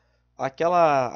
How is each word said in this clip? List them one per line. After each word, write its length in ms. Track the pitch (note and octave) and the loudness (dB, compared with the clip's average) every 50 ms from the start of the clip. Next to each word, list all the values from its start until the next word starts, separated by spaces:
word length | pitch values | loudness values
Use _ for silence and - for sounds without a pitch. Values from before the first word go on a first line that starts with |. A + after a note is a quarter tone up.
| _ _ _ _ _ _ _ - | _ _ _ _ _ _ _ -10
aquela, 680 | B2+ C3+ - - D#3+ E3+ F3+ F3 E3+ D#3 C#3+ C3+ B2+ A#2 - | -10 -8 -6 -4 -2 0 2 2 4 4 2 0 -2 -2 -6